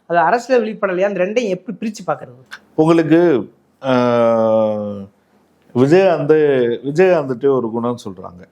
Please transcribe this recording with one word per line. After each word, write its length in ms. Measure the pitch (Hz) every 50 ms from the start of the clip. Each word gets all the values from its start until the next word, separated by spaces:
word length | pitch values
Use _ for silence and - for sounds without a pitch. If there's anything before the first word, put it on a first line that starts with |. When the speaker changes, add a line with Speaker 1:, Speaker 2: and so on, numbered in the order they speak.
| _ -
Speaker 1:
அது 120 | 170 170
அரசியல 420 | 160 170 226 247 233 - 262 240
வெளிப்படலையா? 440 | 220 214 214 180 208 196 180 175 190
அந்த 140 | 208 202 175
ரெண்டையும் 300 | 180 196 214 247 247 196
எப்படி 280 | 180 185 - - 190 -
பிரிச்சு 300 | 214 226 208 - 185 160
பாக்குறது? 480 | 147 - - 127 123 127 131 - - - _ _ _
Speaker 2:
உங்களுக்கு, 720 | - 156 160 170 165 160 147 160 170 175 170 147 113 98 - _ _ _ _ _ _
ஆஹ், 1300 | - 135 127 123 123 123 120 120 117 117 117 113 113 113 110 110 110 107 107 107 104 104 101 101 98 95 _ _ _ _ _ _ _ _ _ _ _ _ -
விஜயகாந்த், 600 | 120 131 139 160 190 196 185 165 151 147 143 156 156 151 143 139 127 120 117 120 - 123
விஜயகாந்த்ட்டே 720 | 139 143 160 190 185 180 160 143 131 127 113 135 139 135
ஒரு 140 | 127 117 113
குணம் 280 | 110 117 117 120 123 117 - 104
சொல்றாங்க. 380 | 95 92 92 95 90 87 90 -